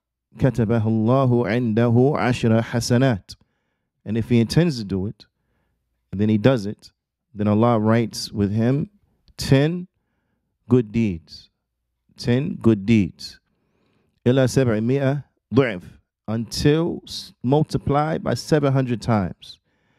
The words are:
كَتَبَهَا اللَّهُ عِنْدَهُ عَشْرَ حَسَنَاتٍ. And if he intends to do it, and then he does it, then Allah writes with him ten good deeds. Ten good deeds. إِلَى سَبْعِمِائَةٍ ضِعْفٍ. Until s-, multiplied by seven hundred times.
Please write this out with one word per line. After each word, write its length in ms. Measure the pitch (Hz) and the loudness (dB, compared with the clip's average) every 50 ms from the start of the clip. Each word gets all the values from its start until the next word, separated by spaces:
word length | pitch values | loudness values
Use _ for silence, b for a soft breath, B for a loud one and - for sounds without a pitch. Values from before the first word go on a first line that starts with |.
| _ _ _ _ _ _ _ - | _ _ _ _ _ _ _ -2
كَتَبَهَا 460 | - 131 120 123 117 101 117 117 107 | -2 0 0 0 0 0 0 0 0
اللَّهُ 880 | 113 113 110 110 113 127 135 135 123 120 120 117 87 110 123 127 113 104 | 0 0 0 2 2 2 2 2 2 2 0 0 0 -2 -2 -2 0 0
عِنْدَهُ 440 | 113 117 120 117 123 127 139 151 - | 2 2 2 4 4 2 2 2 0
عَشْرَ 420 | 98 123 117 - - 117 110 113 | -2 -2 -2 0 0 2 2 2
حَسَنَاتٍ. 760 | 113 - - 120 110 - 123 120 135 135 117 92 - - - - _ _ _ _ _ _ _ _ _ _ _ _ _ | 0 -2 -4 -6 -2 0 0 2 2 2 0 -2 -6 -16 -20 -20 _ _ _ _ _ _ _ _ _ _ _ _ _
And 120 | 101 104 | -6 -6
if 120 | 113 107 113 | -6 -2 0
he 120 | 123 117 | 2 2
intends 380 | 113 110 - 151 170 175 135 120 | 2 2 2 2 2 2 -2 -4
to 60 | 107 | -6
do 220 | 95 98 95 90 | -6 -6 -6 -6
it, 200 | 107 - - - _ _ _ _ _ _ _ _ _ _ _ _ _ _ _ _ _ | -6 -10 -14 -20 _ _ _ _ _ _ _ _ _ _ _ _ _ _ _ _ _
and 80 | - 95 | -4 -2
then 80 | 107 107 | 0 2
he 100 | 107 107 | 2 4
does 280 | 104 127 135 117 98 | 4 4 2 2 -2
it, 260 | 101 107 - - - _ _ _ _ _ _ _ _ _ | -8 -12 -14 -20 -20 _ _ _ _ _ _ _ _ _
then 140 | 101 104 107 | -2 0 2
Allah 300 | 104 107 113 120 120 110 | 4 4 4 4 2 2
writes 540 | 107 110 113 120 117 110 - - - - | 2 2 2 2 0 -2 -6 -12 -12 -10
with 200 | - 107 101 95 | -4 -2 -2 -2
him 380 | 101 110 113 120 135 143 165 - _ _ _ _ _ _ _ _ _ | 0 0 0 0 0 -2 -4 -8 _ _ _ _ _ _ _ _ _
ten 520 | - - - 139 135 143 156 175 180 180 - _ _ _ _ _ _ _ _ _ _ _ _ _ _ _ - | -12 0 2 2 2 2 0 -2 -6 -10 -14 _ _ _ _ _ _ _ _ _ _ _ _ _ _ _ 0
good 240 | 127 127 117 107 | 0 0 0 0
deeds. 580 | 104 117 117 104 90 82 - _ - - - _ _ _ _ _ _ _ _ _ _ _ _ _ _ | -2 -2 -2 -2 -4 -8 -12 _ -20 -20 -20 _ _ _ _ _ _ _ _ _ _ _ _ _ _
Ten 380 | - - 117 120 127 147 - - | -10 -4 -2 -2 -2 -2 -6 -8
good 320 | - - 117 110 101 95 | 0 2 2 2 2 2
deeds. 540 | 107 117 107 95 - - _ - - - _ _ _ _ _ _ _ _ _ _ _ _ _ _ _ _ _ _ | 2 2 2 2 0 -6 _ -20 -20 -20 _ _ _ _ _ _ _ _ _ _ _ _ _ _ _ _ _ _
إِلَى 220 | 120 127 135 131 | 0 2 2 2
سَبْعِمِائَةٍ 760 | 117 - 139 131 123 107 107 113 117 135 139 139 131 139 147 - _ _ _ _ _ | 2 2 2 2 2 0 0 0 -2 -2 0 0 -2 -2 -2 -6 _ _ _ _ _
ضِعْفٍ. 300 | 104 127 139 120 98 90 - - - - _ _ _ _ _ - | 0 2 2 2 -2 -6 -12 -16 -20 -20 _ _ _ _ _ -6
Until 760 | 110 117 113 - - - - 147 147 160 170 185 - - - | -6 -6 -6 -8 -8 0 2 2 2 2 0 -4 -6 -8 -12
s-, 280 | - - - - - _ _ | -14 -16 -16 -16 -18 _ _
multiplied 840 | - 120 139 151 151 - - 139 - - 139 143 151 156 160 - - | -2 0 2 2 2 0 -4 -6 -4 -2 0 0 0 -2 -4 -4 -4
by 100 | - 123 | -4 -6
seven 380 | - - - 160 151 143 139 | -6 -2 -2 0 0 2 2
hundred 300 | 131 135 131 120 120 104 | 0 0 0 -2 -4 -6
times. 560 | - - 117 104 95 80 - - - - - _ _ _ _ _ _ _ _ | -2 -2 0 0 0 -4 -8 -12 -20 -20 -20 _ _ _ _ _ _ _ _